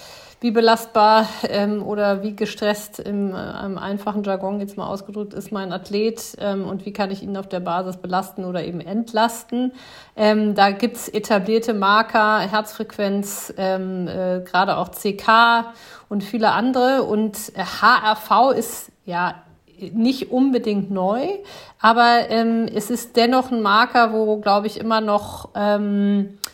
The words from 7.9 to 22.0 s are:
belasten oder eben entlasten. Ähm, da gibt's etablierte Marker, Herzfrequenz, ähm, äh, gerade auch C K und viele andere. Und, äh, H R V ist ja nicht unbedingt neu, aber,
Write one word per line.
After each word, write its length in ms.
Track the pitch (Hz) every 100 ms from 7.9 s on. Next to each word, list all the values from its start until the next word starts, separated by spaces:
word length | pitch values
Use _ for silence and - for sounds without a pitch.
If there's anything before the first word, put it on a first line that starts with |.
| 185
belasten 480 | 185 185 190 -
oder 180 | 185 180
eben 200 | 160 175
entlasten. 880 | 165 214 226 214 226 - - 240 254 254 - - -
Ähm, 400 | - 214 214 214
da 180 | 202 202
gibt's 360 | 196 240 - -
etablierte 640 | 220 - 208 190 226 226
Marker, 680 | 208 190 214 220 226 214 214
Herzfrequenz, 1120 | 196 214 214 - 214 - 202 202 196 - - -
ähm, 520 | 190 190 185 185 175
äh, 340 | 185 185 185
gerade 320 | 180 180 196 151
auch 140 | 180
C 240 | - 208
K 580 | 202 - 226 233 233 233 - - - -
und 120 | 208
viele 300 | 190 233 214
andere. 520 | 190 247 254 254 269
Und, 480 | - 208 220 202 -
äh, 80 | -
H 400 | - - 214 240 220
R 100 | -
V 340 | - 214 269
ist 420 | - 226 - - _ -
ja 360 | 175 180 - - _ _ -
nicht 520 | 190 214 233 269 -
unbedingt 600 | 254 269 240 214 202 190
neu, 380 | 196 185 233 330 403 - - - -
aber, 500 | 220 233